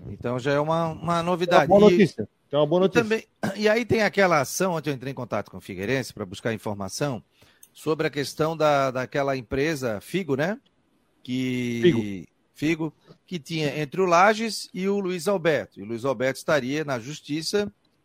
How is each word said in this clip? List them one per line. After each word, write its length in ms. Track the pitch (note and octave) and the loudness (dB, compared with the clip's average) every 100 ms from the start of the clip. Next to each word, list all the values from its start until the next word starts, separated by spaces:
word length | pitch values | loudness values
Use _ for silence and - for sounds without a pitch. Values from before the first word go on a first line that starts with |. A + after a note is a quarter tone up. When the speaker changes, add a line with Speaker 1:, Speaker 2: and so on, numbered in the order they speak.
| A#2+ | -14
Speaker 1:
então 300 | G2+ B2 B2 | -8 -4 -2
já 140 | C3+ | 0
é 60 | C#3+ | 2
uma, 280 | D3+ E3 E3 | 2 0 -2
uma 340 | D#3 D#3+ E3+ | -4 -2 0
novidade. 440 | E3+ F3 F3 E3+ D3 | 0 0 4 4 6
Speaker 2:
É 20 | |
uma 120 | G3+ | 8
boa 100 | G#3 | 8
Speaker 1:
E 20 | |
Speaker 2:
notícia. 340 | F3 F3 - G#2 _ _ | 8 4 0 -10 _ _
Então, 80 | C#3+ | 0
é 40 | |
uma 40 | D3 | 2
boa 140 | F3+ | 4
Speaker 1:
E 20 | |
Speaker 2:
notícia. 180 | F#3 A#3+ | 4 2
Speaker 1:
também, 220 | A3 A3 - _ | 0 -2 -6 _
<clears throat> 140 | G#3 G3+ | -8 0
e 140 | G#3+ | 2
aí 160 | A3+ A3+ | 2 0
tem 160 | A3+ | 0
aquela 400 | G3+ G3 F#3 D#3 | 2 2 4 4
ação, 320 | B2+ - F#3 | 0 -2 -2
ontem 160 | D#3+ D3+ | -2 -4
eu 40 | |
entrei 200 | C3 C3 | -6 -8
em 20 | C3 | -8
contato 340 | A#2+ G#2+ - | -4 -4 -6
com 60 | F#2 | -12
o 60 | |
Figueirense 520 | - F#2 G#2 C3+ A#2 | -12 -6 -2 -2 -4
pra 120 | - F#2 | -8 -10
buscar 280 | A2+ A#2+ | -6 -6
informação 680 | A2 A2+ G2+ F#2+ - D3 A#2+ - _ _ _ - | -4 -6 -6 -8 -4 -4 -6 -12 _ _ _ -20
sobre 340 | - D3 D#3+ D#3 | -8 -4 -2 -2
a 40 | |
questão 480 | C#3+ B2+ - D#3 D#3+ | -4 -6 -2 -2 2
da, 340 | D3+ C#3+ C3+ | 2 4 2
daquela 460 | B2+ B2 D3 C#3 C3 | -2 -4 -2 -2 -4
empresa 640 | A2 C3+ D#3 D3 B2+ G2+ | -4 -2 -2 -2 -4 -6
Figo, 340 | - F#3 D#3 C3 | -6 -6 -2 -2
né? 240 | E3+ A3+ _ _ _ _ _ _ | -2 -4 _ _ _ _ _ _
Que 560 | - B2+ B2+ B2 A#2+ A#2 | -6 -4 -2 -2 -4 2
Speaker 2:
Figo. 460 | F3 A#2 G#2 F#2+ - _ _ | 4 4 0 -8 -12 _ _
Speaker 1:
Figo, 400 | - D3+ D#3+ D#3 - _ _ _ | -4 -2 -2 -4 -10 _ _ _
que 140 | F3 | -12
tinha 400 | - D#3+ D3 C#3+ | -6 -4 -2 -2
entre 220 | D3 E3+ | -4 -2
o 40 | F#3 | 4
Lages 640 | E3+ G3+ G#3+ A3+ - - | 6 6 4 -2 -6 -10
e 160 | F3+ G3 | -4 -2
o 100 | G3+ | -2
Luiz 300 | F3+ F3+ F#3 | -2 -2 -2
Alberto. 500 | G3 D#3+ C3+ F#2 - | 0 2 0 -2 -12
E 40 | |
o 20 | G2+ | -10
Luiz 180 | A#2 | -4
Alberto 360 | C3+ A2+ C3 C3 | -4 -2 -2 -2
estaria 440 | - D3+ B2 D3 | 0 0 0 -4
na 160 | D3 B2 | -4 -6
justiça 720 | B2 D3+ - D#3 D3+ G#3 G#3 - _ _ | -8 -12 -8 -6 -2 -2 -4 -10 _ _